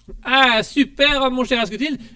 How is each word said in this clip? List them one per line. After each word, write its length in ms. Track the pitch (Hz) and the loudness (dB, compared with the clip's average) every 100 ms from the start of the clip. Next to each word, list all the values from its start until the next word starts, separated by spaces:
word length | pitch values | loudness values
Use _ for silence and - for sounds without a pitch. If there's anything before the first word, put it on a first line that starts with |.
| - - | -20 -14
Ah, 400 | - 262 254 226 | -2 2 4 2
super, 680 | - 285 269 - 285 277 262 | 0 0 0 2 0 2 0
mon 140 | 254 | 0
cher 160 | 247 240 | 0 0
Asketil, 360 | 208 214 302 247 - | -2 -4 -4 -6 -10